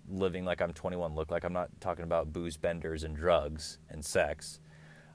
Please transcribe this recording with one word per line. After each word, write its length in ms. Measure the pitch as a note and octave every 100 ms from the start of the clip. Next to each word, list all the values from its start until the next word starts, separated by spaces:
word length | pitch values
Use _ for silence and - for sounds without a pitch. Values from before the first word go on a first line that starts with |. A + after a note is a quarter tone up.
| -
living 380 | F#2 F#2+ F2+ F2+
like 160 | F2
I'm 100 | F2
twenty-one 440 | E2 F#2 F2+ E2+ D#2
look 160 | D#2+
like. 120 | E2+
I'm 80 | F2
not 180 | F2+ F2 -
talking 220 | F#2 F2
about 280 | E2+ E2+ D#2
booze 240 | E2+ E2+ D2+
benders 480 | F2 E2+ D#2+ D#2+
and 100 | D#2
drugs 640 | D2+ E2+ E2 D2 D#2 - - -
and 160 | D#2 D2
sex. 560 | F#2+ D2+ D2+ - - - - - - -